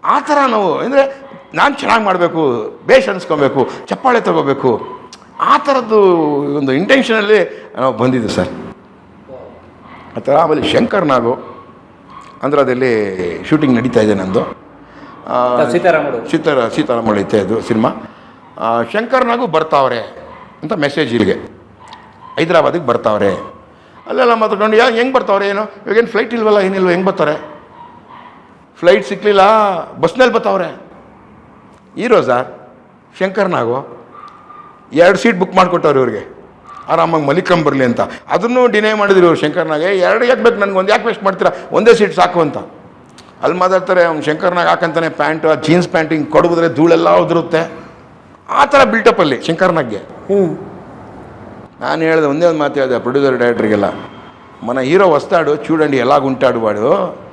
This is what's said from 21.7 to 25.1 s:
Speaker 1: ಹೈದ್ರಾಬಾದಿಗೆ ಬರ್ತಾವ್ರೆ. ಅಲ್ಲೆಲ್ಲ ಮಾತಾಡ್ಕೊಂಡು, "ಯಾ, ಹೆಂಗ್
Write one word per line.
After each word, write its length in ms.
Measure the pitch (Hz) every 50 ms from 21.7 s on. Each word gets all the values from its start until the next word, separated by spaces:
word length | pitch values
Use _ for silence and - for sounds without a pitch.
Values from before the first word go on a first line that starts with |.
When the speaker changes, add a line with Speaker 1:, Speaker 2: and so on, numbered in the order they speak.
| - - - - - - - - - - - - - -
Speaker 1:
ಹೈದ್ರಾಬಾದಿಗೆ 480 | 165 165 175 165 147 135 135 175 160
ಬರ್ತಾವ್ರೆ. 440 | 123 117 113 - 113 107 104 101 101 92 - - - - - - - - - - - - - - -
ಅಲ್ಲೆಲ್ಲ 260 | 240 254 254 240 233
ಮಾತಾಡ್ಕೊಂಡು, 420 | 226 220 214 208 190 208 220 214
"ಯಾ, 140 | 214 233 262
ಹೆಂಗ್ 240 | 233 226 240 262